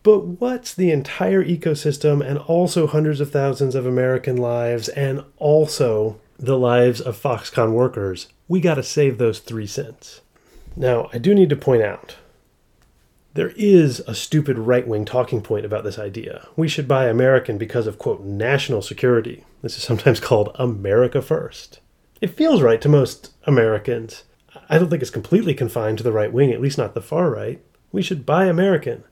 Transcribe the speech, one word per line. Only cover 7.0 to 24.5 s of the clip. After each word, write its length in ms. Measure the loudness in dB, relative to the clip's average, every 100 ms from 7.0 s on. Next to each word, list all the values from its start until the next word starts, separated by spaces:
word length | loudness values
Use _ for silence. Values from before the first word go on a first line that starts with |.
| -6 -6
Foxconn 580 | -4 -4 -4 0 0
workers? 540 | 2 0 0 -6 -8 -14 _ _
We 120 | 0
gotta 220 | 2 0
save 380 | -2 0 0 2
those 180 | -2 -2
three 300 | -10 -10 -8
cents. 540 | -8 -10 -14 -20 -20 _ _ _ -20 -18 -4
Now, 360 | 0 0 -2
I 60 | -2
do 160 | 4 6
need 140 | 6
to 60 | 4
point 280 | 2 2
out 320 | 2 -4 -16 -20 _ _ _ _ _ _ _ _ _ _ _ -6
there 160 | -6 -2
is 440 | 6 6 6 0 -10
a 80 | -10
stupid 420 | -2 -2 0 -2
right-wing 480 | 2 0 0 -4 -2
talking 360 | -2 -2 -4
point 220 | -2 -4
about 200 | -2 -6
this 160 | -6 -8
idea. 480 | -10 -10 -12 -14 -10 -4
We 120 | -2
should 200 | -2 0
buy 180 | 2 2
American 540 | 4 4 4 2 -6
because 260 | -4 -4 -4
of, 140 | -6
quote, 240 | -6 -6
"national 580 | -6 -4 0 0 0 -4
security." 640 | -4 -2 2 2 -2 -14 _ _
This 160 | -12 -10
is 60 |
sometimes 360 | -4 0 2 0
called 300 | 2 2 2 -2
America 680 | -4 -4 0 2 2 0
First. 580 | -2 -6 -6 -14 -20 -20 _ _ _ _
It 120 | -8
feels 320 | 0 2 4
right 180 | 4 4
to 80 | 4
most 440 | 4 4 -4 -20 _
Americans. 800 | 0 2 4 0 -4 -6 -8 -18 _ _ _